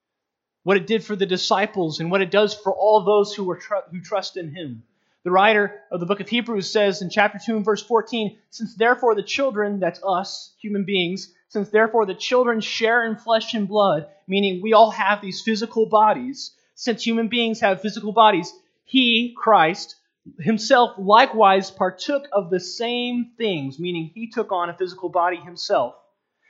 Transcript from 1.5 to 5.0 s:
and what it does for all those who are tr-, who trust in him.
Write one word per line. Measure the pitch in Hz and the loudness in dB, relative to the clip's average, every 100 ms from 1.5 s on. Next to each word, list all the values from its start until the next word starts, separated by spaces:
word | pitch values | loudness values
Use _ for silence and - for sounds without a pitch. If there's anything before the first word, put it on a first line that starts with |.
| 196 202 196 160 151 | 0 0 -2 -4 -4
and | 165 | -2
what | 196 | 0
it | 185 | 2
does | 196 208 | 2 2
for | 202 196 | -2 -4
all | - 202 214 | 0 4 4
those | 185 208 202 | 4 2 2
who | - 185 | -4 -6
are | 170 | -6
tr-, | - 202 - | -6 -8 -8
who | 175 | -14
trust | - 202 - 190 | -6 -6 -6 -12
in | 165 | -12
him. | 175 151 113 _ _ | -12 -14 -14 _ _